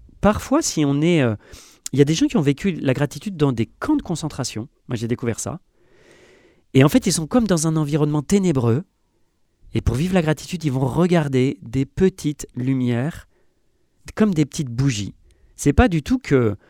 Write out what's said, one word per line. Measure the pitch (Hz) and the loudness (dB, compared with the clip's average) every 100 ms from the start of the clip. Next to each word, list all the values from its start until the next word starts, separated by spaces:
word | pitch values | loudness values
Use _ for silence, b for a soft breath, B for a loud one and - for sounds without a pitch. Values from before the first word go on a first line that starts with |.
| - - | -20 -2
Parfois, | 202 208 - 294 | 0 0 0 -2
si | - - | 0 0
on | 143 143 | 0 2
est, | 165 170 | 2 4
euh, | 120 104 B B B B - | 2 -2 B B B B -2
il | 135 | 2
y | |
a | 143 | 2
des | |
gens | 160 294 | 2 0
qui | 220 | 2
ont | |
vécu | 139 139 202 | 0 0 -2
la | 156 143 | -2 -2
gratitude | 131 143 151 214 175 | 0 -2 -6 -10 -2
dans | 143 | 0
des | 117 110 | 0 -4
camps | - - 302 | -4 -2 -2
de | |
concentration. | - 165 151 - 127 107 123 _ - | -2 -6 -6 -6 -8 -8 -12 _ -8
Moi, | 120 | -6
j'ai | 113 | -4
découvert | 120 117 107 | -4 -4 -6
ça. | - 156 _ b b b b b b b b b _ | -6 -10 _ b b b b b b b b b _
Et | 131 | 4
en | 147 | 6
fait, | 254 208 | 4 2
ils | |
sont | 170 156 | -2 0
comme | 247 220 | 0 2
dans | 170 160 | 0 0
un | 160 | 0
environnement | 147 147 147 147 | 0 0 0 0
ténébreux. | 139 202 185 135 117 123 - _ _ _ _ _ _ _ - | 0 2 2 2 2 0 -4 _ _ _ _ _ _ _ -8
Et | 117 | -4
pour | - | -2
vivre | 120 180 | -2 0
la | 190 | 0
gratitude, | 151 147 - 175 | 0 -2 -6 -6
ils | 151 | -2
vont | 131 135 | -2 -2
regarder | 131 180 175 143 131 131 - | 0 2 2 2 2 0 -2
des | 117 131 | -6 -4
petites | 135 - 190 190 147 147 - | -4 0 0 0 -6 -6 -10
lumières, | 127 127 135 123 117 143 - - _ _ _ _ _ _ _ - | -6 -2 0 0 -2 -4 -8 -16 _ _ _ _ _ _ _ -8
comme | - 214 | 0 2
des | 160 143 | 2 0
petites | - 135 | -4 -6
bougies. | 117 139 107 92 - _ _ _ | -2 -2 -2 -6 -12 _ _ _
C'est | - - | -4 2
pas | - 240 | 4 4
du | 165 | 2
tout | - 254 | -2 -4
que | - 139 113 98 b | 0 2 2 -2 b